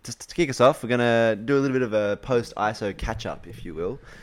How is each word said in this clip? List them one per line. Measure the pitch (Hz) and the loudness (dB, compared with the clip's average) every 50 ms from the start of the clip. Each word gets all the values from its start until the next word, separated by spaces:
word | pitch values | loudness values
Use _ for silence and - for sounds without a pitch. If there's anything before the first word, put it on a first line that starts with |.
| - | -16
to, | - - | -16 -16
to | - - - - | -16 -16 -10 -2
kick | - 175 135 | -2 -2 0
us | 127 - | 4 6
off, | 120 135 151 - - | 6 6 6 4 -2
we're | 113 | -2
gonna | 123 120 120 120 117 117 117 113 113 | 0 2 4 4 4 4 4 4 2
do | 98 113 127 143 | 0 0 0 2
a | 139 | 2
little | 135 139 127 | 2 2 0
bit | 131 127 | 0 0
of | 110 107 | 0 0
a | 107 104 101 101 - | 0 0 0 -2 -4
post-iso | - 131 127 120 113 - - - 104 107 110 - 110 101 95 | -2 0 0 0 0 -2 -4 -2 -2 -2 -2 -2 -4 -6 -4
catch-up, | - - 113 113 110 - 95 71 - - | -4 -6 -6 -6 -6 -6 -8 -8 -10 -12
if | 87 107 - - | -16 -16 -14 -12
you | 85 78 | -10 -8
will. | 80 87 95 127 - - - - - | -6 -6 -6 -6 -8 -14 -20 -20 -20